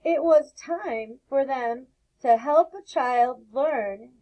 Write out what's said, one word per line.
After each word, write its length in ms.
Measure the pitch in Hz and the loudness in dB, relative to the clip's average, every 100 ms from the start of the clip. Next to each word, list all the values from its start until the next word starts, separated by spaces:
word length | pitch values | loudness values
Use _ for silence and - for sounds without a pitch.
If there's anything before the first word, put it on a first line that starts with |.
It 200 | 339 330 | -2 -2
was 260 | 330 311 302 | 4 2 2
time 680 | - - 339 392 226 220 240 _ | -14 -10 -10 -6 -8 -10 -16 _
for 160 | 277 | -2
them 420 | 269 262 240 240 262 _ _ _ | -2 -2 -4 -6 -10 _ _ _
to 160 | 254 | 2
help 380 | 226 247 294 339 | 2 4 2 2
a 80 | 392 | -2
child 720 | 392 - 247 247 240 247 220 | -8 -4 -2 2 0 0 _
learn 640 | 220 294 285 208 196 233 254 | -4 -2 -2 -6 -8 -16 _